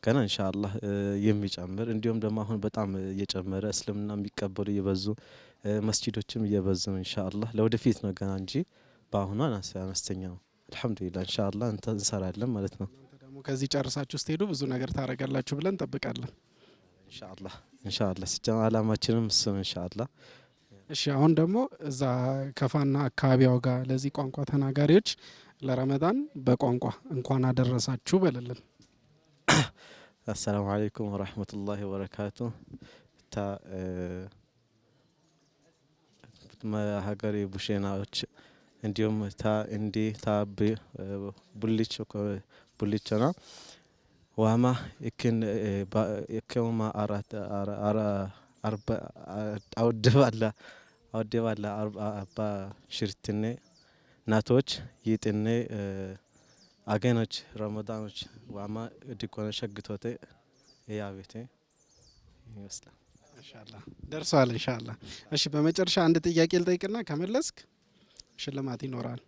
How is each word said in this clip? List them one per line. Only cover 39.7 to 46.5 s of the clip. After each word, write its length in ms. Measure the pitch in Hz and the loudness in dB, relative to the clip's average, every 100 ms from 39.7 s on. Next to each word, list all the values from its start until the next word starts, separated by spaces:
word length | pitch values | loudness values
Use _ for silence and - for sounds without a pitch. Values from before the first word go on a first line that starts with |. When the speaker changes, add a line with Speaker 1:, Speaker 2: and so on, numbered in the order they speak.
Speaker 1:
እንዲ፣ 260 | 107 107 110 110 104 | -4 -2 0 -2 -2
ታ፣ 120 | - 104 104 | 0 0 0
ብ-፣ 220 | 98 107 110 - | 0 0 0 -8
እ፣ 120 | - 95 101 98 98 _ | -12 -8 -8 -8 -12 _
ቡልቾ 400 | 107 110 110 113 - | -4 0 0 0 -4
ኮ-፣ 180 | 110 104 104 101 - - _ | -8 -4 -4 -4 -8 -20 _
ቡልቾ 340 | _ 104 104 - 107 | _ -2 -2 0 2
ነው። 140 | 131 185 - - - - _ _ _ _ _ - | 2 0 -14 -20 -20 -20 _ _ _ _ _ 2
ዋማ 260 | 110 113 123 127 - - | 4 6 4 2 -4 -8
እክን፣ 360 | 117 - 120 113 | -10 -2 0 0
እ፣ 140 | 110 107 104 98 98 | 0 -2 -2 -2 0
ባ-፣ 200 | 107 104 104 - | 0 0 -2 -4
እከውማ 460 | 110 - | -6 -2